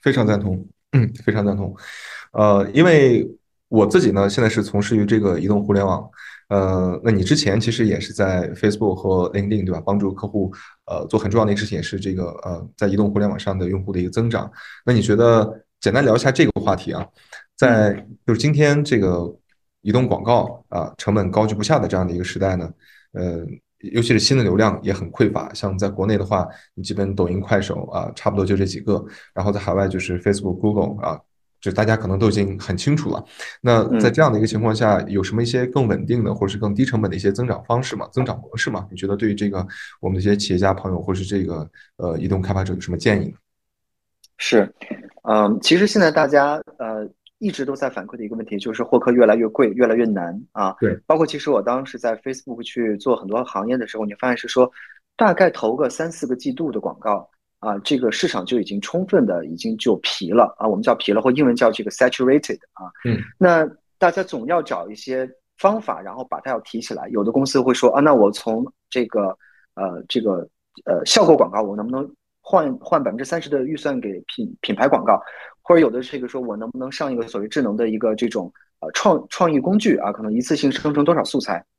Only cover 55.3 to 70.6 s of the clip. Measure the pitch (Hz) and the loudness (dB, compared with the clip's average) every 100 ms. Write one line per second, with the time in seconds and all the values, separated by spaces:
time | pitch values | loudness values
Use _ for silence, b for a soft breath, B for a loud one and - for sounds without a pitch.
55.3 | 175 185 - 110 131 135 - 165 165 127 | 6 2 2 -2 0 -2 -2 -8 -6 -6
56.3 | 127 143 127 160 110 - - 110 101 - | -4 -4 -6 -4 -4 -6 -6 -4 -4 -6
57.3 | _ _ _ 107 101 - 139 120 - 180 | _ _ _ -6 -4 -2 0 0 0 -2
58.3 | 104 - 120 95 101 - 175 185 190 110 | -4 -2 -2 -2 -6 -4 -4 0 2 2
59.3 | 87 76 82 113 113 123 98 - - 87 | -2 -6 -8 -6 -2 0 0 -2 -6 0
60.3 | 107 - - 110 98 117 117 - 104 120 | 4 4 2 -2 0 0 0 2 2 2
61.3 | 127 139 120 120 107 104 - 127 - 127 | 2 2 4 2 2 -8 0 0 2 2
62.3 | 147 - - _ - 92 B 120 107 B | 2 0 -10 _ -20 -20 B -4 -4 B
63.3 | _ 180 170 156 - _ _ 180 175 185 | _ 4 4 2 -6 _ _ 2 2 -4
64.3 | - 117 170 151 101 87 107 - 131 131 | -6 -2 -2 -2 -8 -8 -14 -6 -6 -6
65.3 | - _ _ 196 220 214 85 95 107 127 | -12 _ _ 0 0 -6 -8 -10 -14 -10
66.3 | - 135 120 - 110 - 69 85 113 101 | -10 -6 -8 -6 -10 -8 -10 -6 -2 0
67.3 | 123 135 139 127 123 123 139 151 131 101 | 0 2 2 2 4 4 4 4 6 4
68.3 | 104 - 110 131 _ _ 127 113 113 98 | 2 -4 -4 -4 _ _ -4 -2 -2 -2
69.3 | 95 b b b - 95 87 - 123 110 | -4 b b b -8 -8 -8 -4 -2 -2
70.3 | 90 - _ | -2 -6 _